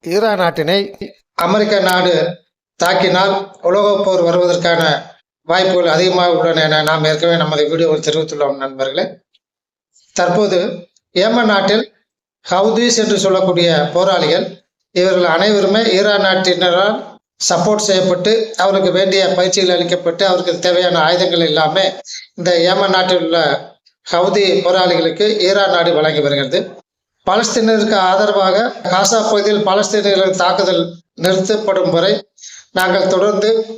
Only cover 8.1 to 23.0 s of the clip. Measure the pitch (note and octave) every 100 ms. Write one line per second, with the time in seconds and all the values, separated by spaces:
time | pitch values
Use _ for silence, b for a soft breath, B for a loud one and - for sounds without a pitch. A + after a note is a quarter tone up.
8.1 | D3+ D#3 D3+ C#3+ C3+ C3+ C3 C3+ D3 A3
9.1 | - _ _ _ _ _ _ _ _ _
10.1 | - F3 F3 G#3 F3+ G3 - - _ _
11.1 | F3+ G#3 A#3+ A3+ G3+ G3 G#3+ B3+ _ _
12.1 | _ _ _ - F3+ G#3 A3 A#3+ A3+ G#3
13.1 | G3+ F#3+ F#3 F#3 F3 E3+ D#3 C#3 E3 F#3+
14.1 | F3+ D3+ E3+ - - _ _ _ F#3 F#3
15.1 | F3+ F3 E3 G3+ G#3 G3 G#3 A3+ F#3 G#3
16.1 | G3+ F#3+ F#3+ F#3 F3 F3+ F3 G3+ A#3 -
17.1 | - _ _ - F3 F3+ G#3 G3+ F#3 F#3
18.1 | F3 D#3+ A3+ A3 - F#3+ F#3+ F#3 F3 F#3+
19.1 | F#3+ F#3+ F3+ F#3 F#3+ F#3 F3 E3+ F3 E3
20.1 | E3 G3 F3+ F3+ E3+ F3+ F3 F3+ E3+ D#3
21.1 | F3+ F3+ E3+ E3 D3+ D#3+ F3 F#3+ - B
22.1 | B B - E3+ F3 F3 F#3+ G3 F#3